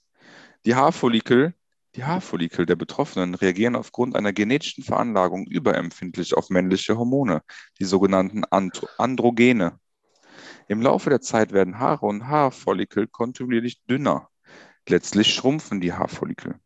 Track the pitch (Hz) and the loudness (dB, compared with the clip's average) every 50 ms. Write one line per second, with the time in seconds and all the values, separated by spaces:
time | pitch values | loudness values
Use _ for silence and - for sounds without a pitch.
0 | _ _ _ _ _ - - - - - _ _ _ 107 120 131 139 160 165 - | _ _ _ _ _ -20 -20 -20 -20 -20 _ _ _ 0 2 4 4 2 2 2
1 | - 123 117 110 - - 123 123 143 175 - - _ _ _ _ _ _ _ 120 | 0 0 2 0 2 4 4 4 4 2 0 -8 _ _ _ _ _ _ _ -10
2 | 127 143 170 185 - - - 90 85 82 - - 87 85 87 87 - - - - | -6 -4 -4 -6 -6 -6 -6 -4 -4 -4 -2 -2 0 0 0 0 -2 -6 -4 -4
3 | 143 - - 98 90 90 90 - 101 92 90 92 113 120 120 117 113 - - - | -6 -4 -2 -4 -4 -4 -2 0 0 0 2 2 0 0 0 -2 -6 -8 -4 -4
4 | 123 123 - - 104 101 95 104 104 107 131 151 - - - - - - 110 98 | -2 -2 0 -2 -2 -2 0 0 0 0 0 -2 -2 -6 -10 -12 -8 -4 -2 -2
5 | 117 120 107 98 92 87 85 95 - - - - 147 110 - - 76 85 - - | -2 0 2 2 2 2 0 -4 -6 -6 -6 -2 0 0 0 0 -2 -6 -8 -10
6 | 95 90 - 92 87 - - - - - 95 90 90 92 95 92 - - 107 113 | -12 -10 -6 -6 -4 -2 -2 -2 -2 0 0 0 2 2 0 0 0 -2 -2 0
7 | 120 120 131 139 139 110 82 76 - - - - - - _ _ 98 92 95 95 | 0 0 0 0 0 0 -2 -2 -4 -8 -16 -20 -20 -20 _ _ -4 0 2 2
8 | 98 95 98 95 92 95 104 107 - - - 95 98 90 - - - - - - | 4 4 4 2 2 0 -2 -4 -2 0 0 0 0 0 -6 -8 -12 -12 -6 -4
9 | 120 123 131 120 110 120 120 113 120 123 123 110 90 85 - - _ _ _ _ | -2 -2 0 0 0 0 4 4 4 4 4 4 0 -2 -4 -8 _ _ _ _
10 | _ _ _ _ _ _ - - - - - - _ _ 104 110 117 135 - 196 | _ _ _ _ _ _ -20 -20 -20 -20 -20 -20 _ _ -4 0 2 2 2 2
11 | - 160 139 117 - - - 113 107 - 101 98 92 90 98 107 131 139 156 143 | 2 2 0 0 0 0 2 2 2 2 4 2 2 2 0 -2 -2 0 0 0
12 | - 107 104 104 113 131 151 151 143 131 - - - - 98 95 98 - - 104 | 0 -2 -2 -4 -4 -2 0 2 2 2 0 -2 -2 -2 -2 0 -2 -2 -2 -2
13 | 107 - - - 117 123 123 - 127 123 120 113 117 120 - - _ - 123 135 | -2 -2 -4 -6 -6 -6 -6 -8 -4 -2 -2 -2 -2 -2 -8 -10 _ -4 -2 0
14 | 143 107 76 65 - - _ _ _ _ - - - - _ _ _ - 87 87 | 2 0 0 0 -2 -10 _ _ _ _ -20 -20 -20 -20 _ _ _ 0 0 0
15 | - - - 101 107 101 - - - 127 147 156 - - 107 98 87 87 - 90 | 2 2 2 2 4 4 2 2 0 0 0 0 -4 -6 -6 -4 -4 -4 -2 -4
16 | - - - - - - - - - - - - _ | -4 -6 -4 -8 -8 -8 -8 -8 -10 -12 -12 -12 _